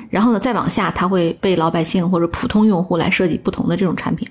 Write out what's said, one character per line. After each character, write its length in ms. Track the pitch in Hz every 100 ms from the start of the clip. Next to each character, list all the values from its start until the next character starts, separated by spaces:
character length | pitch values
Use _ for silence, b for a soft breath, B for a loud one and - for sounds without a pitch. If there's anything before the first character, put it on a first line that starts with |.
| -
然 140 | 175
后 80 | 226
呢 80 | 240
再 140 | 254
往 160 | 247 180
下， 200 | - 180
它 160 | 160 180
会 320 | 190 170 165
被 160 | 196 175
老 120 | 160
百 140 | 170
姓 260 | 160 190 175
或 80 | 180
者 80 | 170
普 180 | - 247
通 180 | 214 214
用 160 | 185
户 140 | 185 175
来 160 | 151
设 160 | - 185
计 100 | 151
不 140 | -
同 160 | - 175
的 80 | 175
这 100 | 190
种 80 |
产 220 | - - 165
品， 100 | -